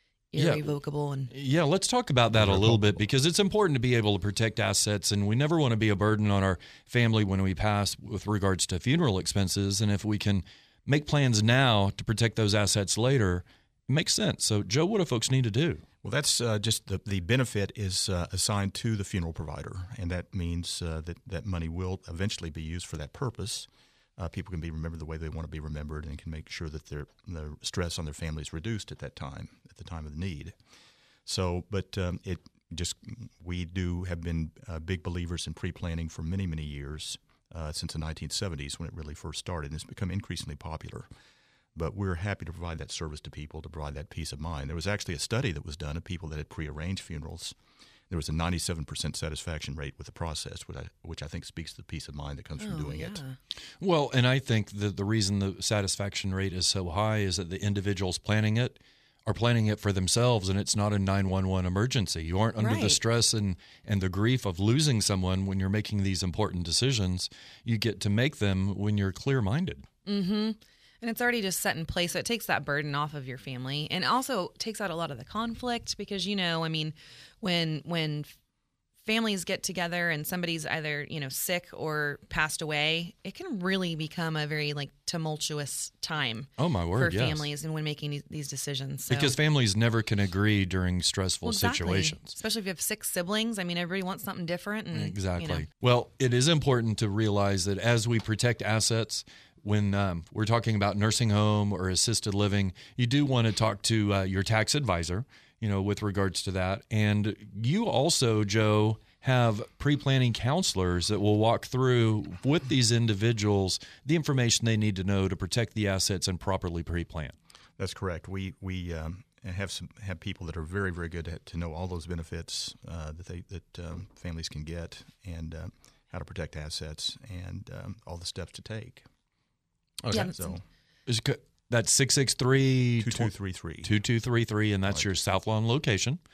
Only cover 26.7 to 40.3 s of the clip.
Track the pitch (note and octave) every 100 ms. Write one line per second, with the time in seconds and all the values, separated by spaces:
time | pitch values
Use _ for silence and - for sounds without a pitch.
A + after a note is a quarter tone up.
26.7 | D2+ - D2 D2 _ - E2 D2+ D2+ -
27.7 | - F2 E2+ D#2 D2 D#2+ D#2 C#2+ E2 F#2
28.7 | A2 - - C#2 - C#2 C#2+ - _ -
29.7 | - F2 E2 D2+ D2 F#2+ D2 - - _
30.7 | - - _ _ _ - - F#2 F2+ -
31.7 | G2 - - F2+ F2 G2 E2+ - _ -
32.7 | E2 F2 - - A#2 A2 _ F2 F2+ E2+
33.7 | F2+ F2+ F2 F2+ E2+ E2+ E2 D#2+ - -
34.7 | D#2+ E2 F#2 - F2 E2+ F2 - D#2+ F#2
35.7 | - F2 E2 E2 - D#2+ F#2+ F#2 D#2 D2+
36.7 | C#2+ C#2 D#2 - - _ _ _ E2 D#2
37.7 | D2+ D#2+ E2+ D#2 D#2+ D2+ - G2+ D#2+ C#2+
38.7 | - E2 - D2+ D2+ D#2+ D2+ - F2 C#2+
39.7 | D#2 - - F2+ F#2+ -